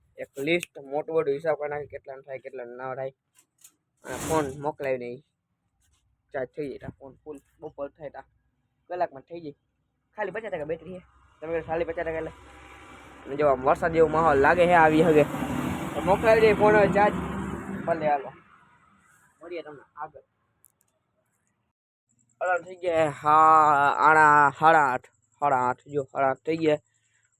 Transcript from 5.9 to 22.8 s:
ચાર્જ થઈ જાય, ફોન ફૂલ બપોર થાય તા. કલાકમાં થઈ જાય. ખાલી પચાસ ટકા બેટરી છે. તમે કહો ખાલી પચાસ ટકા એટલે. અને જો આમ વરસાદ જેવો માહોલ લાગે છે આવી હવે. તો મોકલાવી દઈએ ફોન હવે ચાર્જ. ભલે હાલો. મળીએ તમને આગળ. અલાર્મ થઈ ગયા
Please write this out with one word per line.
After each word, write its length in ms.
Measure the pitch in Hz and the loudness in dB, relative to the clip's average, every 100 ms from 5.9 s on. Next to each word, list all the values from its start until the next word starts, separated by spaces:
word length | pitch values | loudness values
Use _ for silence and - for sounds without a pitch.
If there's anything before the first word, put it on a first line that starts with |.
| _ _ _ _ | _ _ _ _
ચાર્જ 160 | 139 127 | -10 -10
થઈ 200 | - 143 | -10 -12
જાય, 220 | 107 131 - | -12 -16 -20
ફોન 140 | 135 117 | -20 -20
ફૂલ 140 | 151 143 _ _ | -20 -20 _ _
બપોર 300 | 156 - 143 | -18 -14 -14
થાય 200 | 151 147 | -14 -18
તા. 160 | 131 - _ _ _ _ _ - | -18 -20 _ _ _ _ _ -14
કલાકમાં 320 | 180 170 135 | -8 -8 -8
થઈ 200 | - 175 | -20 -18
જાય. 140 | 156 - _ _ _ _ _ - | -16 -18 _ _ _ _ _ -12
ખાલી 160 | 202 | -10
પચાસ 200 | 196 220 | -10 -10
ટકા 140 | 180 147 | -10 -8
બેટરી 280 | 170 160 | -10 -12
છે. 80 | 185 - _ _ _ | -20 -20 _ _ _
તમે 120 | 156 | -8
કહો 140 | 165 156 | -8 -4
ખાલી 180 | 165 160 | -6 -6
પચાસ 200 | 165 165 | -6 -8
ટકા 120 | 160 | -8
એટલે. 160 | 160 - - - - - - - - - - | -10 -14 -20 -20 -20 -20 -20 -20 -20 -20 -10
અને 100 | 143 | -2
જો 100 | 147 | 0
આમ 140 | 131 | 2
વરસાદ 300 | 131 170 175 | 0 0 0
જેવો 140 | 165 160 | 2 2
માહોલ 300 | 156 165 139 | 4 2 4
લાગે 280 | 143 175 175 | 4 4 4
છે 80 | |
આવી 300 | 175 156 156 | 6 6 6
હવે. 200 | 170 151 143 - - - - - - | 4 4 2 -2 -8 -6 -6 -8 -8
તો 60 | - | -4
મોકલાવી 400 | 170 202 233 226 | -2 2 4 4
દઈએ 120 | 220 | 4
ફોન 220 | 196 208 214 | 4 4 4
હવે 180 | 196 | 4
ચાર્જ. 220 | 196 208 190 - - - - - 196 165 | 2 2 0 -6 -10 -10 -10 -12 -8 -6
ભલે 220 | 165 151 | -4 -2
હાલો. 240 | 143 147 - _ _ _ _ _ _ _ _ _ _ | -2 -4 -18 _ _ _ _ _ _ _ _ _ _
મળીએ 200 | 170 175 | -16 -14
તમને 220 | 151 143 107 - | -14 -18 -20 -16
આગળ. 280 | 156 151 _ _ _ _ _ _ _ _ _ _ _ _ _ _ _ _ _ _ _ _ _ - | -16 -16 _ _ _ _ _ _ _ _ _ _ _ _ _ _ _ _ _ _ _ _ _ -8
અલાર્મ 220 | 175 175 | -4 -4
થઈ 120 | 175 | -6
ગયા 340 | 180 | -8